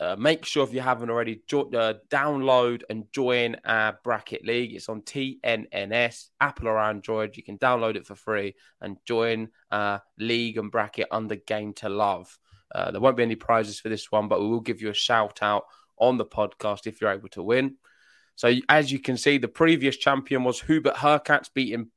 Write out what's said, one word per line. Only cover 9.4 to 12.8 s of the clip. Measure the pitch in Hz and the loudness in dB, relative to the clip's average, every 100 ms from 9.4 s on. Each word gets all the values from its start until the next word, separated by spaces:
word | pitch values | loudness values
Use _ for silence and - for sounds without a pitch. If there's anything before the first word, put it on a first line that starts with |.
| 110 _ _ | -6 _ _
our | 104 104 101 - - | -2 0 -2 -8 -6
league | 113 117 117 110 | -2 0 -2 -4
and | 104 | -2
bracket | 113 104 - - | -2 -2 -4 -2
under | 110 110 104 | -2 -4 -6
Game | - 107 107 | -4 -4 -6
to | 101 107 | -6 -4
Love. | 101 104 90 92 - _ _ - | 0 0 0 -6 -20 _ _ -10
Uh, | - | -6